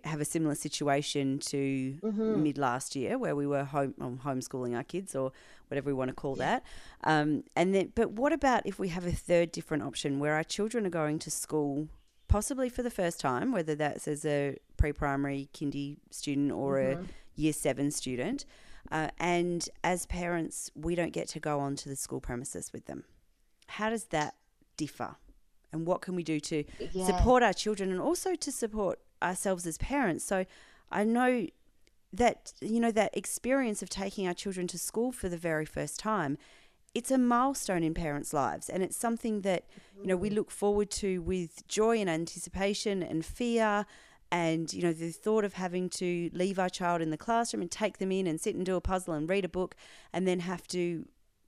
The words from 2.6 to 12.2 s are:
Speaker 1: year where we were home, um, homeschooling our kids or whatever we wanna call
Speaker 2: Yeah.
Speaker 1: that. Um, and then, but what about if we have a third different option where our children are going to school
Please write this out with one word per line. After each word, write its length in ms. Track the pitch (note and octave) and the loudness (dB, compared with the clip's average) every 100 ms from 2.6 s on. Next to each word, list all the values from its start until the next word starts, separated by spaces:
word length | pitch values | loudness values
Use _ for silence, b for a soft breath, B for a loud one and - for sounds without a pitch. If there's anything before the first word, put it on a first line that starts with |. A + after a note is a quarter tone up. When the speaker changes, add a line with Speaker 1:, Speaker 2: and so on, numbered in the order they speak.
| C3+ B2 - C#3 | 0 0 -2 -4
Speaker 1:
year 220 | A#2 B3+ | -2 0
where 180 | G#3 C#3+ | 0 0
we 100 | C#3+ | 2
were 160 | C#3+ C#3 | 0 0
home, 280 | C#3+ C#3 - | 0 -2 -2
um, 180 | C3+ B2+ | -8 -6
homeschooling 520 | C#3 C3 C3 C3 B2 A#2+ | -4 -4 -4 -4 -2 -4
our 80 | |
kids 320 | B2+ F3 G3 C3+ | -4 -6 -4 -4
or 160 | C3 B B B - | -4 B B B -6
whatever 200 | C#3 C3+ | -4 0
we 60 | |
wanna 200 | C3+ B2+ | 0 -2
call 240 | C3 C#3+ C3 | -2 -4 -2
Speaker 2:
Yeah. 80 | C3 | 0
Speaker 1:
that. 180 | A#3+ B B B - | 0 B B B -4
Um, 400 | - D#3 D3+ D3 - - | 2 4 4 0 0 0
and 200 | F3+ G3 | 4 4
then, 160 | F3+ | 2
but 180 | - A3+ | 2 0
what 200 | G#3 C#4 | 2 2
about 320 | D4+ C#4 A#3 - | 4 4 4 2
if 140 | F#3+ | -4
we 80 | F#3+ | -4
have 160 | E3+ F3 | -2 -2
a 60 | |
third 400 | E3+ - F3 - | -2 4 4 4
different 320 | - - D#3 | 0 -4 -2
option 360 | B2+ - D3+ C#3 | -2 -4 -2 0
where 140 | D3 D#3 | 2 0
our 80 | |
children 420 | D#3+ - G#3+ A#3 G3+ | 0 -2 -2 0 0
are 40 | |
going 300 | E3+ D3+ D#3 | 0 0 0
to 120 | D#3 | -4
school 580 | - - D#3 C#3+ C#3 D#3 - - _ | -6 -2 0 2 0 -4 -8 -20 _